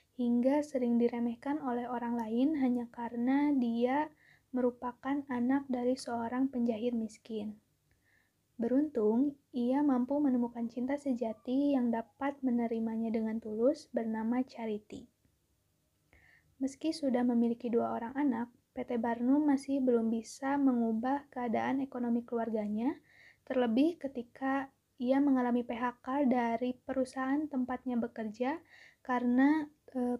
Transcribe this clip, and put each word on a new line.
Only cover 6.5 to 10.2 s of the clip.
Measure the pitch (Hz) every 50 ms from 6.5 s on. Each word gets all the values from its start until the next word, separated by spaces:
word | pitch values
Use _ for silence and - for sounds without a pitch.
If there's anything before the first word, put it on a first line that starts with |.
| 262 247 233 233 226 214 233 247 240
miskin. | 226 220 220 - - - - 220 214 208 214 208 - _ _ _ _ _ _ _ _ _ _ _ _ _ _ _ _ _ _ _
Beruntung, | - 233 233 247 277 302 302 - 240 214 214 226 240 285 294 277 - _ _
ia | - 247 240 247 262 285
mampu | 294 294 262 247 247 254 277 294